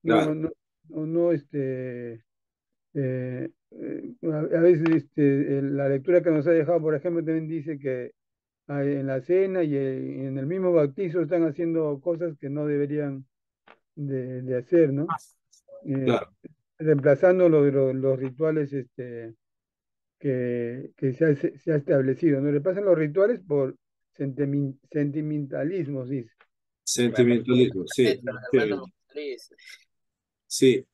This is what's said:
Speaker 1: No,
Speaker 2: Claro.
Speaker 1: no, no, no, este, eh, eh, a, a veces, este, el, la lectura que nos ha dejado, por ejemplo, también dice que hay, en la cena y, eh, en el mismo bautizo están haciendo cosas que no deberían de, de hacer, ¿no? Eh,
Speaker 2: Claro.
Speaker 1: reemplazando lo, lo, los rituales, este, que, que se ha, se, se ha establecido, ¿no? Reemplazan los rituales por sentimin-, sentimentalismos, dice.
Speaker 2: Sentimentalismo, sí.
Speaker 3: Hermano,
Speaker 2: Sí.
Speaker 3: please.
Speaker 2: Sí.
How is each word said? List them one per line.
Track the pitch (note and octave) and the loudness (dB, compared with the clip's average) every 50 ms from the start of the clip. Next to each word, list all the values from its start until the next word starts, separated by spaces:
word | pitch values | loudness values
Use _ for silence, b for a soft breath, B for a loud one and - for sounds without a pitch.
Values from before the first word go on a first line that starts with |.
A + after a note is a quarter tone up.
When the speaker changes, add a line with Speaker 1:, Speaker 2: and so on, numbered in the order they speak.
| - | 2
Speaker 1:
No, | D#3+ D#3+ | 2 2
Speaker 2:
Claro. | D#3+ D#3 D#3 D#3 | 2 2 0 -2
Speaker 1:
no, | D#3 D#3 D#3+ - _ _ _ _ _ _ D#3 | -2 -4 -6 -8 _ _ _ _ _ _ -12
no, | - D#3 D#3 | -8 -8 -6
no, | D#3 E3 E3+ E3+ F3 | -2 0 0 2 2
este, | E3+ D3+ C#3+ _ - D3 C3+ C3 C3 B2+ B2+ B2+ A#2+ B2 A#2+ A#2+ A#2 A2+ _ _ _ _ _ _ _ _ _ _ _ _ _ _ _ | 0 0 -4 _ -6 -4 -4 -4 -4 -6 -8 -8 -10 -10 -10 -12 -14 -16 _ _ _ _ _ _ _ _ _ _ _ _ _ _ _
eh, | C#3+ C3+ B2+ B2+ B2+ B2+ B2+ B2+ B2+ - - _ _ _ _ | -4 -4 -2 -4 -4 -6 -6 -8 -8 -8 -10 _ _ _ _
eh, | - - - - - - - - - _ - E3 | -16 -12 -10 -10 -8 -10 -10 -14 -14 _ -6 -4
a, | D3+ | -2
a | D3+ D#3 - - E3 | -2 -2 0 2 4
veces, | E3 F3+ F3 D3+ E3 E3 D#3+ | 6 6 6 6 4 2 2
este, | D#3+ - _ _ D#3 D3 C#3 C#3 C#3 D3 - C#3 | 2 0 _ _ 2 2 4 4 2 0 0 -2
el, | C#3 C#3 C#3 C#3+ | -2 -2 -2 -2
la | C#3 C#3 C3+ | -2 0 0
lectura | C#3 C#3 C#3 F#3+ F3 F3 | 0 0 2 4 4 4
que | E3 F3 | 4 4
nos | D#3+ D3+ C3+ | 0 2 2
ha | E3+ | 4
dejado, | E3 E3 D3+ C#3+ F3 E3+ | 2 2 2 2 0 0
por | D3+ D#3 D#3 | 0 0 -2
ejemplo, | C#3+ D3 F3+ E3+ E3+ D#3 | -2 -2 -2 -4 -2 -2
también | D#3 D#3+ D#3+ D#3+ | -2 -4 -4 -4
dice | D#3 E3 D#3+ C3+ D#3 D#3 C#3 | -6 -8 -8 -8 -8 -10 -6
que | C#3 C3+ C3 B2+ B2 A#2+ _ _ _ _ _ _ _ _ _ _ _ | -6 -6 -6 -6 -8 -12 _ _ _ _ _ _ _ _ _ _ _
hay, | - C#3+ C#3+ C#3 C#3+ C#3+ | -8 -4 -2 -2 -2 -2
en | C#3 C3+ | -2 -4
la | C3+ C3+ C3 | -4 -4 -4
cena | B2+ - F3 F#3+ F#3+ F#3+ F#3 F#3 E3+ | -2 0 2 2 2 2 0 0 0
y, | D3+ C#3+ | 0 0
eh, | C#3 C3+ C3+ C3 C3 C3 C3+ C#3 C3 C3+ | 0 -2 -2 -4 -4 -6 -8 -8 -8 -8
en | C3+ C3+ | -6 -6
el | C#3 C3 | -6 -4
mismo | C#3+ F3+ F#3+ F#3 F3+ | -4 -4 -2 0 4
bautizo | F3 D#3+ D3 C#3+ C3+ - G3 F3 D#3 F3+ | 4 4 4 2 0 -4 -6 -2 -2 -2
están | D#3+ D3 F3+ E3+ E3 | -2 0 0 0 0
haciendo | D#3+ C#3+ - E3+ E3 E3 E3 D#3 D3+ C#3+ C3+ | 0 0 -2 -4 -2 -2 -2 -2 -2 -4 -4
cosas | _ F3 E3+ D#3 F3 E3+ D3+ _ | _ -4 -4 -2 -4 -6 -8 _
que | D3+ C3+ | -10 -8
no | C#3 D3 D3+ | -6 -4 -2
deberían | D3+ D3 C#3+ C#3+ C#3 D3+ D3 D3 C#3+ C#3 C3+ C3 _ _ _ _ _ _ _ _ _ - _ _ _ _ | -2 0 -2 -2 -2 -2 -4 -4 -4 -6 -10 -14 _ _ _ _ _ _ _ _ _ -20 _ _ _ _
de, | D#3 C#3+ C#3 C3+ C3 B2 B2+ B2+ B2+ B2+ | -10 -6 -6 -4 -6 -6 -6 -8 -10 -6
de | B2+ B2+ | -4 -4
hacer, | B2 B2 _ F3 E3+ D#3+ C#3+ C3+ | -4 -2 _ 4 4 6 4 2
¿no? | C#3 D#3 E3 D#3+ - - _ _ _ _ _ _ _ _ _ - - - | -2 -2 -4 -6 -8 -10 _ _ _ _ _ _ _ _ _ -20 -16 -8
Eh, | - C3+ C3+ C3 | -4 -4 0 2
Speaker 2:
Claro. | B2+ A#2 G#2 - _ _ _ _ - _ _ _ _ _ | 2 0 0 -2 _ _ _ _ -20 _ _ _ _ _
Speaker 1:
reemplazando | _ D#3+ D#3 D3+ C#3 C3 D3 C#3+ C#3+ F#3+ F#3 F3+ F#3 F3+ E3+ | _ 2 2 2 4 4 4 4 6 6 4 6 6 6 6
lo, | D#3+ D3+ C#3+ C#3+ | 6 6 4 4
lo, | C3+ C#3 C3+ C3 B2+ | 4 2 2 2 0
los | C3 C3 C3+ C3 B2+ | 0 0 0 0 0
rituales, | C3+ C3 B2 C3 D#3 D#3+ D#3 D#3 D3 C#3 C#3 | -4 -8 -4 -2 -2 0 0 0 -2 -2 -6
este, | C#3 A#2+ _ _ - B2 B2 A#2+ A#2 A#2 A#2 A2+ _ _ _ _ _ _ _ _ _ _ _ _ _ _ _ _ _ | -8 -8 _ _ -12 -12 -10 -10 -12 -12 -14 -16 _ _ _ _ _ _ _ _ _ _ _ _ _ _ _ _ _
que, | - C#3+ B2+ B2+ B2 B2 A#2+ A#2+ A#2+ A#2 A#2+ C3 - - _ | -4 -2 -2 0 -2 -2 -2 -2 -4 -4 -6 -10 -12 -14 _
que | _ - C3+ A#2+ | _ -4 -2 0
se | - D#3+ | 2 2
ha, | D#3+ C#3+ | 2 2
se, | - - E3 - | 2 0 -4 -4
se | - _ E3+ | -4 _ 0
ha | D#3 | 0
establecido, | D3 C#3+ - D#3+ C#3 C3+ C3+ C3 - E3+ D#3+ C#3+ C3+ | 0 2 2 2 4 4 2 0 2 2 2 2 4
¿no? | C#3 D3 | 2 0
Reemplazan | C#3+ D3 C#3+ F#3+ F#3 G3 G#3 | 0 0 0 0 -2 0 4
los | G3 F3 | 4 4
rituales | D#3 D#3 D3+ D3 F#3+ G3 G#3+ B3 F#3 | 4 4 0 2 2 4 4 2 -2
por | F#3 E3 D3 C#3+ C3+ C3 C3+ _ _ _ _ _ _ _ _ | -2 -2 0 0 0 0 -4 _ _ _ _ _ _ _ _
sentimin-, | - C#3+ C#3 B2+ C3+ D3 C#3 C#3+ C#3+ C#3+ C3+ C3 _ _ _ | -6 -6 -6 -2 -4 -2 0 0 -2 -2 -2 -6 _ _ _
sentimentalismos, | - D3+ C#3+ D3 C#3+ D#3 D3+ D3+ D3+ D3 C#3+ C#3 D3 C3+ C3+ D#3+ G3 F#3+ D#3+ C3+ C#3+ C3 B2+ B2 | -2 -2 -2 -2 -2 -4 -6 -4 -4 -6 -6 -6 -6 -4 -4 -4 -4 -4 -6 -6 -6 -8 -6 -6
dice. | C#3+ C3+ A#2 - _ _ _ _ _ _ _ _ _ _ _ | -6 -8 -8 -10 _ _ _ _ _ _ _ _ _ _ _
Speaker 2:
Sentimentalismo, | - - - A#2+ A#2 - B2+ B2 A#2+ A#2+ A2+ A#2 B2+ B2 B2 B2 G2+ - F#2+ F2 | -6 -2 0 0 0 4 4 4 4 4 2 2 2 4 4 4 4 2 -6 -8
sí. | - - - B2 G#2+ F#2+ - - - G#2+ - - - - | -4 0 2 2 2 2 -2 -6 -10 -10 -10 -4 0 2
Speaker 3:
Hermano, | B2+ A2 G#2+ G2+ G2 - | 2 2 2 -2 -6 -8
Speaker 2:
Sí. | - _ _ _ _ | -14 _ _ _ _
Speaker 3:
please. | _ D3 D3 C#3+ B2 A#2 - _ _ B B B B B B _ _ _ _ _ _ _ _ _ _ _ _ | _ -10 -10 -10 -10 -12 -16 _ _ B B B B B B _ _ _ _ _ _ _ _ _ _ _ _
Speaker 2:
Sí. | _ - - C3+ C3 A#2 G2+ - _ | _ -2 2 4 4 4 2 -2 _